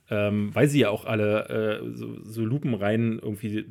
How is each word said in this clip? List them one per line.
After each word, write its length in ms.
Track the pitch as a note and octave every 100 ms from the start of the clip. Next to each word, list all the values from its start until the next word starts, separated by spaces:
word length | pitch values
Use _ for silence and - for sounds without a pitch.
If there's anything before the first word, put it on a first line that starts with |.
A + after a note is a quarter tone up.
| -
ähm, 400 | G#2+ G#2 G#2 G#2
weil 140 | G#2+ C#3+
sie 120 | C#3+
ja 100 | G#2+
auch 140 | G#2+ -
alle, 720 | A2 G#2 G#2+ - A#2 A2 G#2+
äh, 120 | A#2+
so, 280 | A#2 A2+ A2+
so 220 | G2+ A2
lupenrein 760 | A2 C#3 D3 A2 G2+ A2 A#2 A2
irgendwie 420 | - G2+ A2 G#2+ G#2+